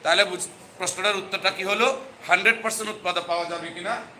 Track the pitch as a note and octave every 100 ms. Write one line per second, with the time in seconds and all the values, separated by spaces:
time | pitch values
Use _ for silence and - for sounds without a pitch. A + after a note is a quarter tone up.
0 | D#3 F3 G3+ F3+ - - - - F3+ -
1 | G3 G3 F#3 F#3 F#3 F#3+ F#3+ G#3 B3 C4+
2 | - - - F3+ G3 A3+ A3 G#3+ G#3+ G#3+
3 | F3+ E3+ E3+ E3+ E3 E3+ E3+ F3 F#3 A#3
4 | -